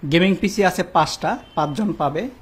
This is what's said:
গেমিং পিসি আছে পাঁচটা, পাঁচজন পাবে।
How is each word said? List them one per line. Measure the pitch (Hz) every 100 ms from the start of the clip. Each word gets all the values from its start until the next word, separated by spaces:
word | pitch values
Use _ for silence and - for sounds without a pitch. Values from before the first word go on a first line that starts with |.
| 147
গেমিং | 156 190 185
পিসি | 202 196 190
আছে | 180 180 170
পাঁচটা, | 156 - 156 220 - -
পাঁচজন | 151 139 107 107
পাবে। | 147 151 247 -